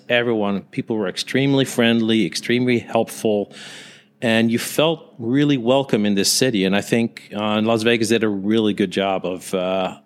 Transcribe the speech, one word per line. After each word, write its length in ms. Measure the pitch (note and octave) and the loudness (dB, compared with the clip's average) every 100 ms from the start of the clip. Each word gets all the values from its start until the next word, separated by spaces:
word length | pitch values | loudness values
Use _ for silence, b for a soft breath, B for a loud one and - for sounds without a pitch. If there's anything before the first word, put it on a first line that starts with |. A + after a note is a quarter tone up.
| - | -2
Everyone, 540 | A#2+ A#2+ A2 G2+ G2 | 0 2 0 0 -2
people 320 | - - - | -6 -8 -4
were 140 | A2 F#2+ | -2 -4
extremely 560 | - - B2+ C#3 C3+ | -6 -4 0 2 2
friendly, 600 | C3 - A#2 A#2 A2+ A2+ | 2 2 2 4 2 2
extremely 540 | F2 - - A#2+ B2 A#2+ | 2 -2 -2 0 2 0
helpful, 760 | - A2+ A2 - A2+ G#2 G2+ B B B B B B - | 0 -2 -2 -2 0 0 -2 B B B B B B -6
and 300 | A#2+ A2+ A2+ | 0 2 2
you 80 | A2+ | 0
felt 520 | - - D#3 D#3 - - | -2 -2 -2 -2 -8 -10
really 380 | A#2 C3+ D3 C#3 | -2 0 2 0
welcome 500 | A2+ C3+ C3 A2+ G#2 | 2 0 2 0 2
in 80 | |
this 160 | G2 F#2 | 2 0
city. 340 | - C3 A2 | 2 0 2
And 120 | F#2+ G2+ | 2 0
I 40 | |
think, 520 | G2 A#2+ A2+ - - | 0 0 0 -6 -14
uh, 260 | G#2 G#2+ G#2+ | -6 -2 0
Las 200 | A2 A#2 | 2 2
Vegas 280 | A2+ A#2 A2 | 2 2 2
did 120 | A2+ | 0
a 60 | A2 | 0
really 440 | G2+ G2 A2+ G#2+ | -2 0 2 2
good 200 | G2 G2 | 0 -2
job 340 | G2 G2 F#2+ F2 | 0 -2 -2 -4
of, 260 | F#2 - | -8 -6
uh, 460 | F#2 F2+ F#2+ F#2 - | -4 -2 -2 -4 -6